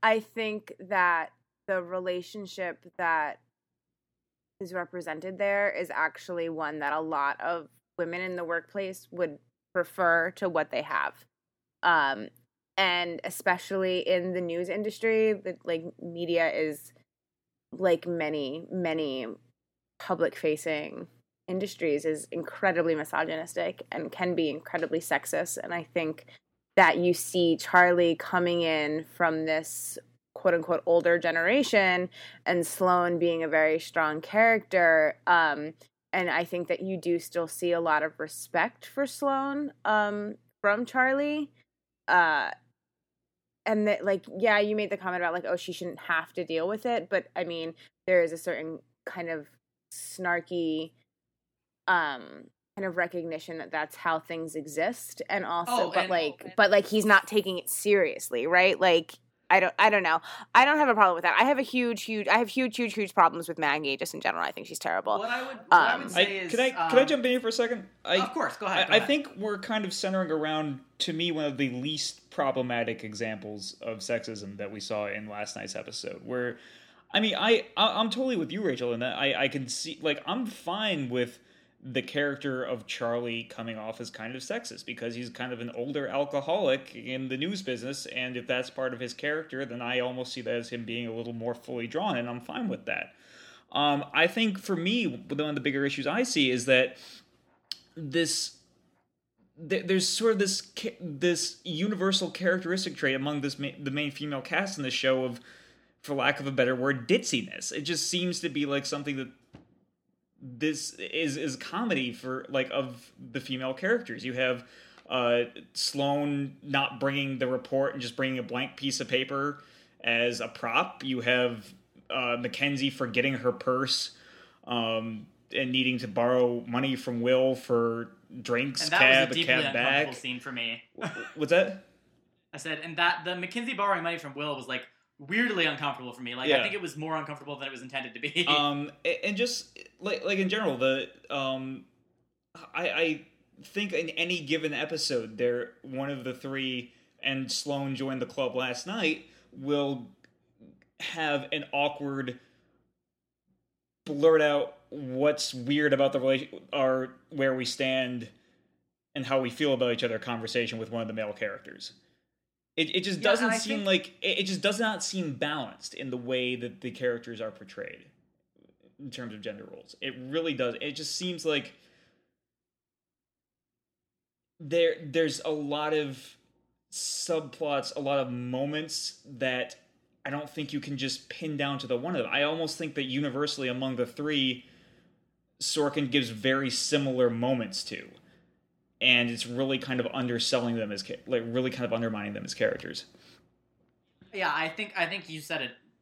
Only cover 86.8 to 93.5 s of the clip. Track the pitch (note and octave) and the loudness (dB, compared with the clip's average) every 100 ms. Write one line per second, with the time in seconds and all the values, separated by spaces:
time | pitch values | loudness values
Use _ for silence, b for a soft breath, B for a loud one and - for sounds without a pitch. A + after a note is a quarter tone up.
86.8 | C3 A#2+ A#2 C3 C3 C3 D#3 G3+ F#3+ B2 | -2 -14 -8 -6 -6 -4 -4 -6 -6 -6
87.8 | A#2+ C#3 - B2+ B2+ B2 B2 B2+ B2+ - | -6 -8 -8 -6 -6 -6 -2 -2 -2 -4
88.8 | C3 B2 B2 - D3 D3+ D#3+ C3 C3+ A#2+ | -6 -4 -8 -6 -4 -4 -6 -8 -8 -6
89.8 | A#2+ B2 B2 B2+ B2+ - A2+ A#2+ A#2+ A#2+ | -2 0 0 -4 -8 -8 -4 -4 -4 -8
90.8 | A2+ A#2 A#2+ A2+ A#2 A#2 A2+ A#2+ - B2+ | -6 -6 -6 -6 -6 -6 -6 -6 -8 -8
91.8 | A#2 D3+ G#3 C3 A#2+ A#2+ - - A#3 - | -4 -2 -2 -2 -4 -6 -8 -6 -4 -4
92.8 | - - - B B B B | -4 -6 -6 B B B B